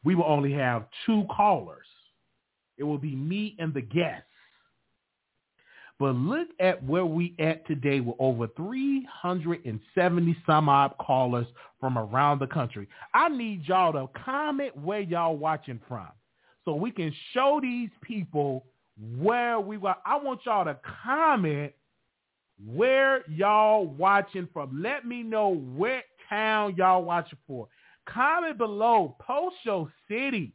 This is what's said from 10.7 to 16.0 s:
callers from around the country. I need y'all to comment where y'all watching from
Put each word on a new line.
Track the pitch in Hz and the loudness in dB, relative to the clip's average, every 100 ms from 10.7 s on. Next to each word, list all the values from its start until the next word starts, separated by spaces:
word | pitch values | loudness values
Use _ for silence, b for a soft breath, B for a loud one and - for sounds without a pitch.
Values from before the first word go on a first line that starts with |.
| 139 139 - | 6 4 0
callers | - 131 127 120 120 B B B | 0 2 2 0 -2 B B B
from | 131 123 | -2 -2
around | 107 120 143 147 | 0 2 4 2
the | 135 | 0
country. | 160 120 107 101 B B | -4 -4 -6 -14 B B
I | 240 330 | 0 2
need | 277 226 196 147 | 0 -6 -8 0
y'all | 185 180 | 2 4
to | 151 131 - | 0 -6 -10
comment | - 269 302 277 277 143 | -8 -4 -2 -4 -6 -6
where | 151 208 | -6 -4
y'all | 196 170 170 156 | -4 -2 0 0
watching | 156 156 - 117 - | -2 -4 -6 -12 -10
from | 120 | -12